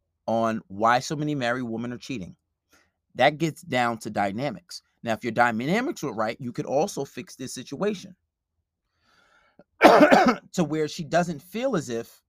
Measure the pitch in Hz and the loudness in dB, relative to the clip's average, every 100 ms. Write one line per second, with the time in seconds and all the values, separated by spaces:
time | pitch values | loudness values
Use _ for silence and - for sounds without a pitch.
0 | _ _ - 113 113 110 - 98 113 127 | _ _ -2 0 0 -2 -6 0 2 2
1 | - 151 151 147 120 123 120 110 123 120 | 0 -6 -4 -2 -2 -4 -6 -8 -8 -10
2 | - 123 87 - _ _ _ _ _ _ | -10 -12 -12 -18 _ _ _ _ _ _
3 | _ - 139 147 165 - - 127 120 110 | _ 2 2 2 -4 -4 -4 0 0 -2
4 | 117 107 101 107 143 95 - - _ _ | -6 -4 -2 -2 -6 -8 -16 -20 _ _
5 | 117 110 123 113 120 113 135 214 277 - | -6 -4 -2 2 2 2 0 0 -2 -6
6 | 143 107 110 117 123 131 - 135 202 156 | -8 -4 -4 -4 -10 -8 -2 -2 -2 -4
7 | 139 - - - 127 131 123 143 202 185 | -10 -10 -14 -14 -14 -12 -12 -6 -4 -6
8 | 113 - _ _ _ _ _ _ _ _ | -12 -20 _ _ _ _ _ _ _ _
9 | _ _ _ _ _ _ _ - - 220 | _ _ _ _ _ _ _ 6 8 10
10 | 302 - 359 220 - - 147 156 151 - | 8 6 4 2 -4 -4 -2 0 -2 -6
11 | 143 160 175 143 - 220 269 196 120 117 | -2 0 0 -4 -10 -4 -2 -2 -4 -8
12 | 120 - | -8 -18